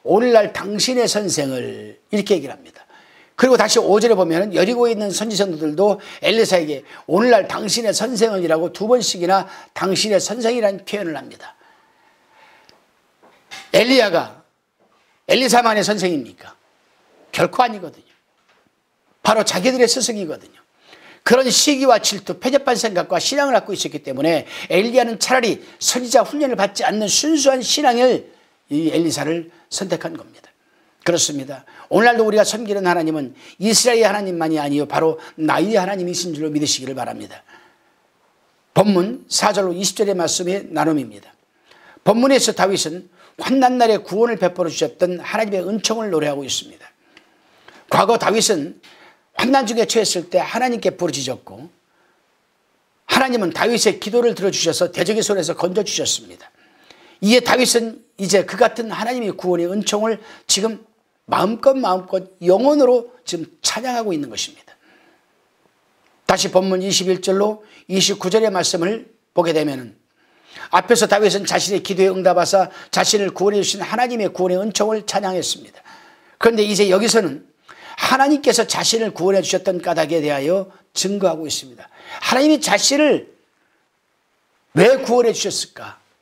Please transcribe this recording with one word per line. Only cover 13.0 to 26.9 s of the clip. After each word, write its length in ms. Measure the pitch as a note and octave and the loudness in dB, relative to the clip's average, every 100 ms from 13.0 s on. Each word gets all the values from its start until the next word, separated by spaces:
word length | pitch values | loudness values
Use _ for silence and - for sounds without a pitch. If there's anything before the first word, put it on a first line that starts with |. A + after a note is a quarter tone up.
| _ _ _ _ _ - - | _ _ _ _ _ -20 0
엘리야가 720 | F#3+ A#3 C4+ G#3 E3 A2+ - _ _ _ _ _ _ _ _ - | 2 4 4 4 0 -4 -10 _ _ _ _ _ _ _ _ -2
엘리사만의 560 | A3+ B3+ A#3+ A#3 G#3+ | 0 4 4 4 2
선생입니까? 720 | G3 G#3 F3+ D#3 A2 - - - _ _ _ _ _ _ _ | 0 0 -2 -2 -6 -14 -20 -20 _ _ _ _ _ _ _
결코 280 | - F3+ - | -2 -2 0
아니거든요. 440 | A#3+ G#3+ E3 - _ _ _ _ _ _ _ _ _ _ _ _ | -2 -2 -14 -18 _ _ _ _ _ _ _ _ _ _ _ _
바로 220 | - A3 | 0 0
자기들의 420 | G3+ F3+ A3+ B3+ A#3+ | 0 -2 0 2 2
스승이거든요. 680 | C4 A3+ G#3+ E3+ C3 - _ _ _ _ - - - | 2 -2 -4 -8 -10 -16 _ _ _ _ -20 -20 -8
그런 260 | - B3 C4 | 2 4 4
시기와 500 | - - C4+ C4 A3 | 2 2 2 4 4
질투, 400 | - G3+ - F3 | 2 -4 -8 -6
패접한 380 | B3+ C4+ C4+ A#3 | -2 0 0 -2
생각과 420 | A3+ F3+ D#3+ F3 | -2 -4 -2 -2
신앙을 340 | - C#4 C#4 | -2 -2 2
갖고 200 | A3 F3+ | 0 0
있었기 280 | F#3 D3+ D3 | -6 -8 -8
때문에 460 | - C3 D#3 D#3 - - - | -8 -2 0 0 -4 -10 -2
엘리야는 500 | E3 A3+ B3 A#3 A3 | 0 2 2 0 0
차라리 420 | - C4 A3+ C#3+ - - | 0 2 0 -2 -8 -8
선지자 420 | - B3 B3 B3 | -4 -4 2 2
훈련을 320 | F#3 D4 C#4 G#3+ | 2 0 -2 0
받지 300 | G3 - | -2 0
않는 240 | G3+ | -2